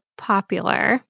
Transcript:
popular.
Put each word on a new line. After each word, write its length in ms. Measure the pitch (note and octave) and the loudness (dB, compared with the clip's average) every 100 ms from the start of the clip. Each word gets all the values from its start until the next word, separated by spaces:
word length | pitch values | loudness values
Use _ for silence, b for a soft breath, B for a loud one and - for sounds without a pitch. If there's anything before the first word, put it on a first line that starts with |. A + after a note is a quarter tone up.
| _ - | _ -10
popular. 840 | - G3 - F#3 - - G#3 B3+ - | -2 0 0 -2 0 0 2 0 -2